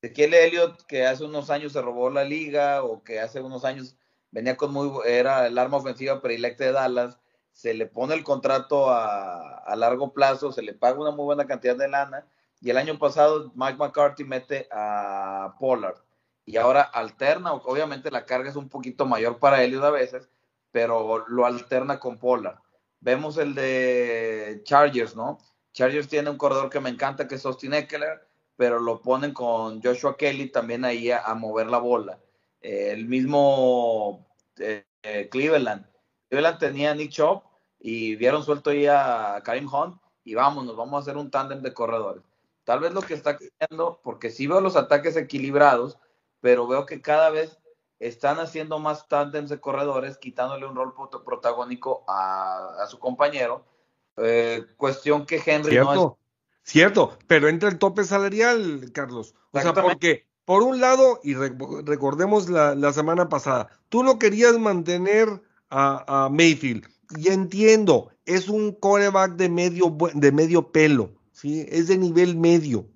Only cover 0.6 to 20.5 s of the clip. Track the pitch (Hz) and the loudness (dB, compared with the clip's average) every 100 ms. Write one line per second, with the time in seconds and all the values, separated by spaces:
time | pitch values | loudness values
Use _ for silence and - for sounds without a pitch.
0.6 | 170 - _ 139 127 131 151 151 143 147 | 0 -2 _ -2 0 0 -6 -8 -4 -6
1.6 | 151 143 123 120 123 139 139 151 151 147 | -4 -6 -6 -4 -2 -2 -4 -4 -4 -2
2.6 | 143 139 131 110 - 110 113 135 131 131 | 0 0 -4 -8 -10 -8 -8 -10 -12 -8
3.6 | 135 135 131 _ _ _ _ 113 120 127 | -8 -8 -14 _ _ _ _ -8 -6 -4
4.6 | 143 139 143 139 117 120 127 135 123 123 | -4 -4 -4 -4 0 2 2 2 0 0
5.6 | 127 143 131 127 135 131 131 117 120 113 | -2 -2 -4 -8 -6 -4 -4 -4 -6 -4
6.6 | 135 135 131 123 123 123 _ _ _ _ | -2 0 -2 -2 -4 -8 _ _ _ _
7.6 | 117 113 110 - 131 160 156 135 139 135 | -8 -6 -6 -6 -4 -4 -2 -2 0 0
8.6 | 127 143 135 123 110 101 95 87 76 - | 0 0 2 2 0 -4 -8 -12 -14 -16
9.6 | - 107 117 127 139 - 139 131 143 127 | -8 0 0 0 -4 0 2 2 -6 -8
10.6 | 107 101 120 135 151 147 143 143 139 131 | -12 -2 0 0 -4 -4 -4 -2 -2 -4
11.6 | 123 123 139 139 139 135 _ _ _ _ | -2 -2 -2 -2 -4 -8 _ _ _ _
12.6 | 123 123 147 151 143 160 151 156 151 123 | -2 -2 -2 -2 -2 4 4 4 -4 -6
13.6 | 131 131 147 147 143 139 135 131 131 139 | -6 -4 -6 2 0 0 -8 -8 -6 -8
14.6 | 127 107 107 104 101 98 95 98 98 - | -8 -8 -6 -4 -6 -6 -6 -8 -10 -6
15.6 | 131 120 98 - _ _ _ _ - 110 | -2 -2 -2 -10 _ _ _ _ -6 0
16.6 | 120 131 135 120 113 _ 135 160 175 139 | 4 4 2 -2 -8 _ -2 -2 -2 -6
17.6 | 123 135 156 135 143 127 - 127 131 143 | -6 -4 -4 -6 -8 -8 -4 -6 -4 -10
18.6 | 139 139 127 123 131 117 117 120 139 139 | -12 -14 -14 -6 -2 0 -2 2 4 4
19.6 | 123 131 143 147 127 127 - _ _ | 2 2 0 0 -2 -6 -16 _ _